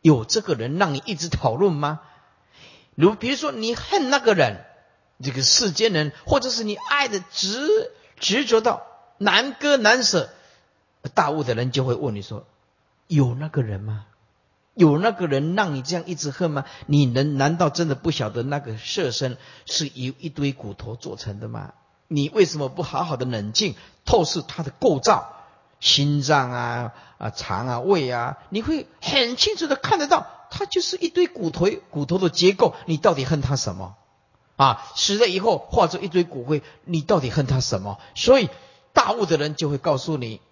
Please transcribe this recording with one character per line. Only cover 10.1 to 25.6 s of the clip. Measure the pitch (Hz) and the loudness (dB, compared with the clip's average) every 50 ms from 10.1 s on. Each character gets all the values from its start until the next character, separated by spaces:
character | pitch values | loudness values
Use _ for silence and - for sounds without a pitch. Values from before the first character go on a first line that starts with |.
| - 175 135 - - - _ _ _ _ _ _ _ _ _ _ _ _ _ 135 _ | 0 0 -2 -2 -10 -20 _ _ _ _ _ _ _ _ _ _ _ _ _ -2 _
大 | - 170 147 | 2 2 2
悟 | 151 156 143 | 0 -2 -2
的 | 120 117 | -2 -2
人 | 113 120 127 | -2 -2 -2
就 | 123 139 131 | -2 -2 0
会 | 123 120 | 0 -2
问 | 123 143 131 107 | -2 -2 -4 -4
你 | 101 | -6
说： | 98 - 117 101 - _ _ _ _ _ _ _ _ _ _ _ _ _ | -10 -10 -12 -14 -14 _ _ _ _ _ _ _ _ _ _ _ _ _
有 | 175 147 135 123 120 | 2 2 2 2 0
那 | 127 151 156 | -4 -8 -4
个 | - 147 | -2 -2
人 | 127 107 101 95 | -2 -2 -4 -8
吗？ | 104 107 107 104 101 _ _ _ _ _ _ _ _ _ _ _ _ _ _ | -8 -8 -8 -10 -10 _ _ _ _ _ _ _ _ _ _ _ _ _ _
有 | 240 180 156 143 151 | 6 6 6 6 4
那 | 190 226 | 2 0
个 | 226 - 185 160 | 0 0 -2 -2
人 | 139 135 143 160 175 | 0 0 0 0 0
让 | 208 208 180 143 | 0 0 0 -2
你 | 135 | -6
这 | 127 139 175 | -6 -6 -6
样 | 175 165 180 | -6 -6 -8
一 | 175 | -8
直 | 147 - 147 | -6 -6 -8
恨 | 131 - 185 165 | -4 -4 -4 -2
吗？ | 147 143 135 - - - - - | -2 -4 -6 -8 -14 -18 -4 2
你 | 147 143 143 | 4 4 4
能， | 127 117 131 139 151 147 135 | 4 2 2 0 0 0 2
难 | 135 147 165 170 | 2 0 2 2
道 | 180 151 | 0 0
真 | 143 170 170 160 | 0 0 -2 -2
的 | 139 | -2
不 | 127 - 165 | -2 -2 -4
晓 | 151 - 120 107 | -2 -2 -4 -4
得 | 104 120 117 | -4 -4 -4
那 | 135 143 147 | -4 -4 -6
个 | 143 120 110 110 | -6 -8 -12 -10
色 | - - - - 175 127 | -10 -6 -4 -2 -2 -2
身 | 113 - 139 127 123 - - - - - _ | -2 -2 -4 -4 -6 -8 -16 -20 -20 -20 _
是 | - - - 156 139 - | -6 -4 -4 -4 -4 -6
由 | 127 127 127 135 _ | -8 -8 -8 -8 _
一 | - 165 | -12 -12
堆 | 139 - 143 139 135 | -6 -2 -2 -2 -4
骨 | - - 107 98 | -4 -12 -14 -14
头 | _ - 113 110 | _ -12 -12 -12
做 | 117 - - 101 - | -12 -12 -12 -12 -10
成 | - 110 98 104 | -10 -10 -10 -8
的 | 113 110 | -10 -10
吗？ | 117 110 98 - - _ _ _ _ _ _ _ | -10 -10 -12 -12 -16 _ _ _ _ _ _ _
你 | 160 147 139 147 | -2 -2 0 0
为 | - 214 190 | 4 4 2
什 | 147 - 151 | 2 2 -4
么 | 143 131 | -6 -6
不 | 135 - | -4 -6
好 | 165 - - 135 180 | -8 -6 -4 -6 -4
好 | 170 151 | -4 -4
的 | 120 127 | -4 -4
冷 | 127 123 110 101 104 113 | -4 -4 -6 -6 -2 -2
静， | - 214 185 110 - - - _ _ _ | -2 -2 -2 -4 -8 -18 -20 _ _ _
透 | - - 220 165 | 2 2 2 2
视 | - - 175 | 0 -2 -6
它 | - - - - 160 | -8 -8 -10 -8 -8
的 | 135 | -10
构 | - _ - 233 160 135 | -8 _ 2 2 2 2
造， | - 233 202 131 - - - - - - _ _ | 4 2 2 2 2 -8 -18 -20 -20 -20 _ _